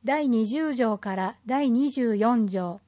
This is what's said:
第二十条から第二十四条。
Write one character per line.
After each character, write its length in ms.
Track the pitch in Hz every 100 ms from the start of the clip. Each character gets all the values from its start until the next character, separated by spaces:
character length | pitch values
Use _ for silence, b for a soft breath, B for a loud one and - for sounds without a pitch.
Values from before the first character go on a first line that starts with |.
第 240 | 220 294 294
二 180 | 233 220
十 280 | 269 320
条 240 | 254 233 208
か 180 | 208 190
ら 220 | 185 - 220
第 240 | 254 285
二 180 | 233 285
十 260 | 269 240
四 320 | 208 214 240 208
条。 340 | 190 180 175